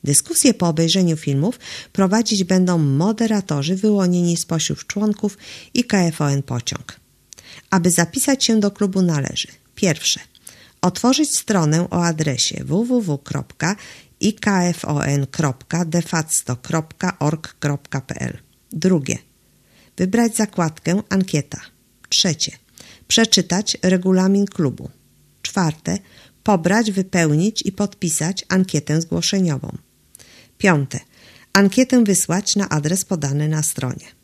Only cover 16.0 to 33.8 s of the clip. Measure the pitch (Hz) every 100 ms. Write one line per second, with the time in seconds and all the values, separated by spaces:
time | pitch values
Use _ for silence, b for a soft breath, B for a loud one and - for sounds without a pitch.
16 | 165 170 156 - - 123 - 165 156 -
17 | 180 - 147 156 - - 147 143 - 139
18 | - - - - _ _ _ 160 185 180
19 | 131 - _ _ b b b b b -
20 | 185 226 233 226 208 - 165 156 - 185
21 | - 190 185 156 - - - _ _ _
22 | - - 190 151 - - _ B B B
23 | B - 226 - 170 180 208 - 185 185
24 | 185 185 190 196 202 - 151 - - -
25 | _ _ _ _ - - 165 156 - 190
26 | B B B B - 196 170 208 220 190
27 | 190 185 160 151 196 220 - 190 202 -
28 | 175 - 156 190 - 185 185 151 143 151
29 | 165 170 165 196 180 135 - - _ _
30 | _ B B B B _ 196 160 135 -
31 | - b b b b 190 202 220 254 254
32 | 220 190 - 185 202 208 196 151 147 185
33 | - 180 143 143 151 156 151 -